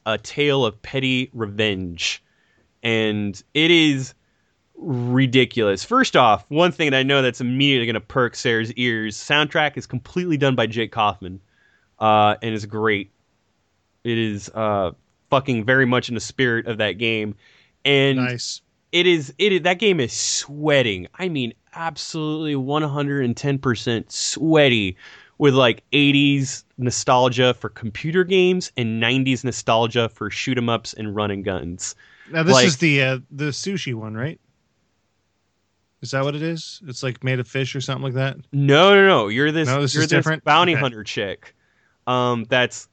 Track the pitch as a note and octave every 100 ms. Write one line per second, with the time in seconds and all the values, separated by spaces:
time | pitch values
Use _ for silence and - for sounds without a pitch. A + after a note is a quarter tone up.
0 | A2 G#2+ - - D3 C#3 A#2 G#2 - C3+
1 | C3 B2+ B2+ A#2+ G#2+ G2+ G#2+ F#2+ F2+ E2
2 | - - _ _ _ _ _ _ A#2 A2+
3 | A2 G#2 G#2 F#2 - D3+ E3 E3+ D#3 C3+
4 | C3 - _ _ _ _ _ - F3+ B2
5 | A#2+ B2+ C3 B2+ A#2+ - G#2 G2 - B3+
6 | B3+ D#3+ A2+ G2+ - D3 F3+ - D3+ C3
7 | C3 C#3 B2+ A#2 B2 C3 C#3+ C3 A#2 A2
8 | - C3+ A#2+ - B2+ A2+ A2 A#2+ B2 A2+
9 | A2 A2 - D3 D3+ E3 D3 C3 - B2+
10 | - F3+ F3+ D3 C#3 B2+ A2+ A2+ A2 A#2
11 | G#2 F#2+ F#2 F#2+ - _ _ _ _ _
12 | A2 G#2+ G#2 G#2+ A2+ A2 G#2 G#2+ A2 G2+
13 | G2 _ _ _ _ _ _ _ _ _
14 | A#2+ A#2 A2 G2+ G2+ A2 G#2+ G2+ F2+ -
15 | _ _ _ C3+ C3 A#2 G#2 C3 B2 B2
16 | B2 A2+ - - B2+ A2+ A2 A2 G#2+ F#2
17 | A2+ A2 G#2+ G2+ _ _ _ _ C#3 C#3
18 | C#3 B2+ B2 A#2+ - - _ _ _ E3+
19 | F3+ E3+ C#3 - G3+ F#3 E3 F#3 A3 F3
20 | A#2 - - - - D3 D3+ C#3+ A#2 F#2
21 | F2 - F3+ D3+ A#2 - _ F3 E3 D#3
22 | - D#3+ D3+ D#3 D#3 C#3+ C3 D3+ D3+ C#3+
23 | C#3+ C#3+ B2 A#2 C#3+ C3+ C3+ A2 - A2+
24 | - - - - D#3+ D#3 C#3 A#2 G2 F#2
25 | - - - _ D3 C3 B2 A2+ _ C#3+
26 | C#3+ C#3 C#3+ C#3 C3+ - - - B2 -
27 | - B2+ B2+ A#2+ B2+ A#2+ A2 - A2+ -
28 | D#3 F3+ F3 F#3+ F3+ F#3 - - A#2 A2+
29 | A#2 C3 C3+ B2+ B2+ - - A2+ A#2 A#2+
30 | A2+ - G#2+ - - A#2 A#2 A2+ - -
31 | G#2+ G2+ G#2 G2 G2 F#2 D#2 F2+ - -
32 | - _ - D#3+ D#3+ C3 D3+ C3+ E3 C#3+
33 | C3 C3 - C#3+ D3 C3 F#3+ G3 - A2+
34 | A2 A2 C#3 - _ _ _ _ _ _
35 | _ _ _ _ _ _ _ _ _ _
36 | A#2+ C3+ C#3 D3 D#3+ E3 - - D#3+ B2
37 | C3 A#2+ C3 B2+ A#2+ C3+ C3 C#3 C3 C3
38 | C3+ B2+ C3+ C3+ - C#3+ C#3+ C#3+ F#3+ G3+
39 | G3 D#3+ G#2 A2+ D3+ D#3 D3+ C3+ C#3 C#3+
40 | D3+ D3 D#3 D#3 D#3 D3+ F3 D3 B2 A2
41 | G2+ - G2 - - _ _ _ _ _
42 | - B2+ B2 A#2+ A2+ C3 A#2+ - -